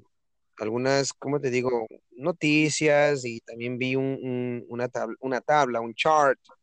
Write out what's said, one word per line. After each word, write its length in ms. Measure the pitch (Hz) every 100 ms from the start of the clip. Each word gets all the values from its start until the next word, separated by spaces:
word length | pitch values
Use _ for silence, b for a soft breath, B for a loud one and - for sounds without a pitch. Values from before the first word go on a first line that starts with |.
| _ _ _ _ _ -
algunas, 560 | 107 120 131 139 135
¿cómo 260 | - 131 143
te 100 | 139
digo? 380 | 123 123 120 110 - _
Noticias 1120 | 120 151 175 151 151 156 - 151 147 147 143 123
y 140 | 113
también 400 | - 117 120 123
vi 160 | 127 135
un, 240 | 135 135
un, 440 | 127 123 123 120 -
una 200 | 120 123
tab-, 300 | 120 113 104
una 220 | 131 123
tabla, 400 | - 151 131 117
un 140 | 117 110
chart 440 | 160 156 139 123 _ -